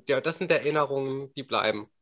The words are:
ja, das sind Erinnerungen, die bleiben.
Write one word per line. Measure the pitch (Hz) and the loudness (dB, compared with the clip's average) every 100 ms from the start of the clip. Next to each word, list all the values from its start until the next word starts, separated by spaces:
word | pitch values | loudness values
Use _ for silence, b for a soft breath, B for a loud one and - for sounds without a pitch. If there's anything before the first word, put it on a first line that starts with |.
| - | 0
ja, | 131 | 0
das | 151 165 | 0 -4
sind | 175 | 2
Erinnerungen, | 160 143 156 139 139 135 135 135 | 2 2 0 0 0 -2 -6 -8
die | - | -12
bleiben. | 131 110 110 107 104 _ | -4 0 0 -2 -6 _